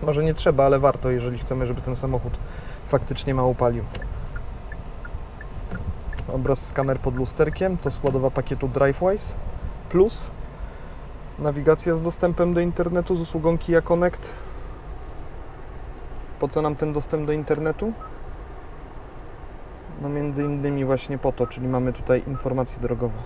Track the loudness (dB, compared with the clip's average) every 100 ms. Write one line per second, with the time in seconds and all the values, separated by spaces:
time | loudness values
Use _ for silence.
0 | 2 4 4 4 4 6 8 8 6 4
1 | 2 2 0 -2 -2 0 0 -2 -2 -2
2 | 0 0 -2 -4 -6 -8 -8 -10 0 2
3 | 2 -4 0 2 2 4 2 2 -4 -6
4 | -6 -6 -6 -6 -8 -8 -10 -10 -8 -10
5 | -8 -8 -8 -10 -10 -8 -6 -6 -4 -4
6 | -4 -6 -2 -2 2 2 2 0 0 2
7 | 0 0 -2 4 2 4 0 2 -2 0
8 | 2 4 2 2 -2 0 0 4 4 4
9 | 2 2 -2 -6 -4 -4 -6 -8 0 6
10 | 6 4 -8 -8 -10 -8 -10 -10 -12 -10
11 | -12 -10 -12 -2 0 4 6 6 4 2
12 | 0 2 2 4 4 4 2 2 2 2
13 | 2 0 0 0 2 2 4 4 6 4
14 | 4 2 -10 -10 -10 -8 -10 -10 -10 -10
15 | -10 -10 -10 -10 -10 -12 -12 -10 -10 -10
16 | -10 -10 -10 -2 0 2 0 0 0 0
17 | 0 -2 0 0 2 0 2 0 -2 -4
18 | -8 -10 -10 -10 -10 -12 -12 -12 -12 -14
19 | -14 -14 -12 -12 -12 -12 -14 -14 -12 -8
20 | -4 -2 -2 0 0 0 0 0 2 2
21 | 0 -2 0 2 -2 0 0 2 2 -2
22 | 2 2 2 -4 -2 0 -2 -2 -2 0
23 | -2 -2